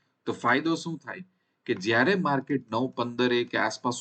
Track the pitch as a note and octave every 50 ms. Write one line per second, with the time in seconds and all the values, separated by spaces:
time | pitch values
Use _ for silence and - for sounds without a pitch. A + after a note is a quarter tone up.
0 | _ _ _ _ _ A#2 G#2+ - - A#2 B2 C#3+ D#3 E3 E3 D#3+ - F3 E3 -
1 | - - F#2+ F#2+ F#2 - _ _ _ _ _ _ - - A#2 G2 F#2 G#2+ A2+ A#2
2 | B2+ E3+ G3+ F#3 E3 D3 C#3+ C3 - - C#3+ B2+ A#2+ A2 A2 A2+ B2+ C3 - -
3 | D3 B2 A#2+ A#2+ B2 B2 B2 A#2+ A#2+ - - A2 G#2 A2+ - - - - B2 -